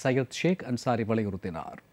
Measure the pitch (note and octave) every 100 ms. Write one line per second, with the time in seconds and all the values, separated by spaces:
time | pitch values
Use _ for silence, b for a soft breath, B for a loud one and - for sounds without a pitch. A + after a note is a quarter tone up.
0 | C3+ B2+ B2+ - E3 F#3 - A#2+ - A#2
1 | G#2+ A2+ G#2 F#2+ G2 D#2+ - - -